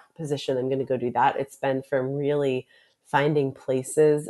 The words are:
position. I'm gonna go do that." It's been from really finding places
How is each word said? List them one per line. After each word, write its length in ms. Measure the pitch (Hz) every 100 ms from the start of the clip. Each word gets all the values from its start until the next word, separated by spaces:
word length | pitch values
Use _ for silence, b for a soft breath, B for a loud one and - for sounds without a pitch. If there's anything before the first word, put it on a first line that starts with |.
| -
position. 440 | - 151 143 - 131
I'm 100 | 131
gonna 160 | 135
go 140 | 123 127
do 120 | 123
that." 240 | 120 135 -
It's 160 | 135 -
been 260 | 135 131
from 320 | - 135 131
really 520 | 143 143 147 139 127 - b b b _
finding 460 | 143 147 151 135
places 760 | 131 - 131 127 - 151 151